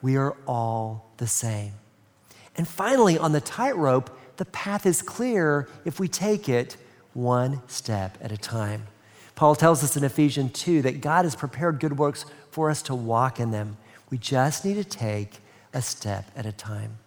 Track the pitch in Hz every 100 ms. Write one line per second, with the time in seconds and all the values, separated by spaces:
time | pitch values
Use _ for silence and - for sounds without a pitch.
0 | 131 135 139 - - 123 113 113 110 110
1 | - - 117 - 117 107 104 104 _ _
2 | _ _ _ - - - 170 - 202 269
3 | 214 160 160 151 - - 254 220 143 131
4 | 123 - - - 185 - - 139 196 170
5 | - - 254 220 156 143 131 - - 139
6 | 185 - 208 214 - 120 127 - - -
7 | _ 131 123 123 127 139 - - - 104
8 | 95 - 113 107 - 117 104 107 107 -
9 | _ - - - 151 151 160 165 143 143
10 | 139 - 147 139 131 - - 165 131 143
11 | 147 165 175 - 143 120 170 147 156 143
12 | 147 135 - - - - 156 151 - 127
13 | 113 113 127 123 117 107 104 104 - -
14 | _ 127 - 131 135 151 196 202 196 -
15 | 110 104 101 - - - _ 135 120 -
16 | 107 98 98 - 107 104 107 104 107 110